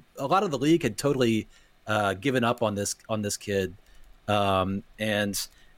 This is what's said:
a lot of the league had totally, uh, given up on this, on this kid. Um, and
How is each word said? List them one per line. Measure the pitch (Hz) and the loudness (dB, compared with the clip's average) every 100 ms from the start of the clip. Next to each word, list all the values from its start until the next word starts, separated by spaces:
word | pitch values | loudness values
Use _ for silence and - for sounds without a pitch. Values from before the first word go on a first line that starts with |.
| - - | -18 -8
a | 135 | 0
lot | 185 | 2
of | 202 | 2
the | 139 | 0
league | 147 165 | 2 4
had | 127 101 | 2 0
totally, | 143 131 120 110 - - _ _ - | -2 2 2 2 -2 -16 _ _ -2
uh, | 107 101 | 0 2
given | 95 139 127 | 0 0 2
up | 117 - | 2 2
on | 110 101 | 0 0
this, | 101 - - | -4 -6 -6
on | 110 | -4
this | 104 - | -4 -6
kid. | - 98 92 92 - - - - - | -2 0 -2 -6 -20 -20 -20 -14 -2
Um, | 104 101 95 95 101 - - | 0 2 2 0 -4 -8 -6
and | 107 104 101 98 - - - | -2 0 -2 -4 -8 -14 -20